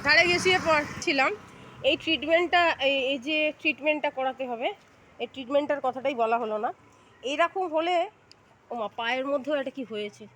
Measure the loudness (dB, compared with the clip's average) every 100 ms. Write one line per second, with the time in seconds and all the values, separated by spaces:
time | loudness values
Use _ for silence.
0 | 6 6 6 4 4 2 4 2 2 -6
1 | -2 2 2 0 -14 -20 -20 -2 0 0
2 | 0 -2 2 2 4 4 4 2 0 0
3 | 0 -4 -2 0 0 -2 -4 -2 -2 0
4 | -2 -2 -4 -4 -8 -4 -6 -6 _ _
5 | _ -12 -10 -10 -2 -2 0 -2 -2 -2
6 | -4 0 0 0 -2 -4 -4 -6 -20 _
7 | _ _ -6 -2 0 0 -2 -2 0 0
8 | -2 _ _ _ _ _ _ -8 -8 -6
9 | -4 -4 -2 -4 -2 -4 -4 -10 -10 -8
10 | -8 -12 -20